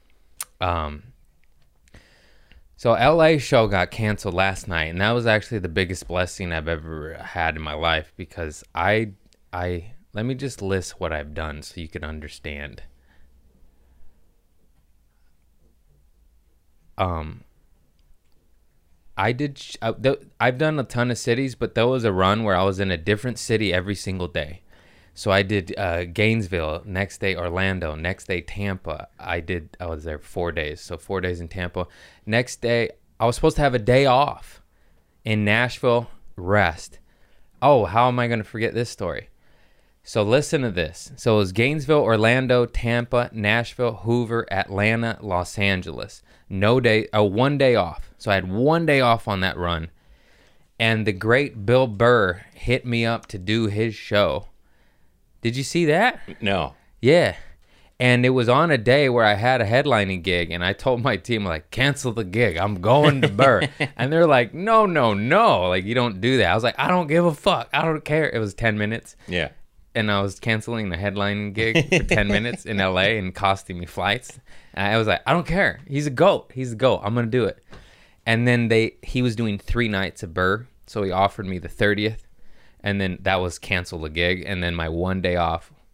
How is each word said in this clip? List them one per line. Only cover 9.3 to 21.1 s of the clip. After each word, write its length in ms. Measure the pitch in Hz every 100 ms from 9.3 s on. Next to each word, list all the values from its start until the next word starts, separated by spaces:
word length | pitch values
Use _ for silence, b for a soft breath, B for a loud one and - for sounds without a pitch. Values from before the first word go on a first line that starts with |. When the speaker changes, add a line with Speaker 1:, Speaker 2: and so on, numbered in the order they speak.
| _ _
Speaker 1:
I, 400 | 90 90 87 85 - -
let 120 | 104
me 100 | 120
just 260 | 131 135 -
list 360 | 98 95 90 -
what 140 | 87
I've 200 | 76 73
done 300 | 76 80 73
so 180 | 73 -
you 60 | 80
can 160 | 85
understand. 800 | 76 78 76 - - 71 73 - - _ _ _ - _ _ _ - _ _ _ - - _ _ _ _ _ _ _ _ _ _ _ _ _ _ _ _ _ _ _ _ _ _ _ _ _ _ _ -
Um, 460 | 92 82 78 - - _ _ _ _ _ _ - _ _ _ _ _ _ _ _ - -
I 140 | 101
did. 280 | 123 147 139
Sh-, 180 | - -
uh, 120 | 113
th-, 300 | 110 123 - - _
I've 180 | 120 127
done 220 | 156 151
a 40 |
ton 280 | 120 123 123